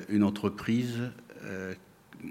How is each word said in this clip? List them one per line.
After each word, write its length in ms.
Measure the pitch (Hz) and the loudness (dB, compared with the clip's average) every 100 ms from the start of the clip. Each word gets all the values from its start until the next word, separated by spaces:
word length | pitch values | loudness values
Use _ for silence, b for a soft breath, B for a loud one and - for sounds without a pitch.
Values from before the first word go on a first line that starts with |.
| 92 | 2
une 160 | 104 | 6
entreprise, 840 | 101 104 101 - - 117 123 117 123 - - - | 6 4 -2 0 2 2 2 -2 -4 -8 -16 -14
euh, 300 | 104 95 92 92 - - - - - | -10 -6 -6 -8 -14 -20 -20 -14 -10